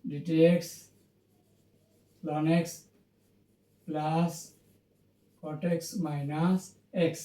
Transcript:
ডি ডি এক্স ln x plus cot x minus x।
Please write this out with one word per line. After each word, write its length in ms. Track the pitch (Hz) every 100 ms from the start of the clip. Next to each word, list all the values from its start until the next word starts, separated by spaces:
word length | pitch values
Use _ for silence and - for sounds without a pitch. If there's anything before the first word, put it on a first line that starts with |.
| -
ডি 80 | 143 170
ডি 100 | 160 170
এক্স 180 | 175 - - - _ _ _ _ _ _ _ _ _ _ _ _ _
ln 240 | 165 151 156 170
x 40 | 160 - _ _ _ _ _ _ _ _ _ _ -
plus 460 | 156 156 160 170 - - _ _ _ _ _ _ _ _ _
cot 220 | 156 151 175 170
x 20 | - 202 160
minus 560 | 143 143 151 175 185 - - _ 190 165
x। 40 | -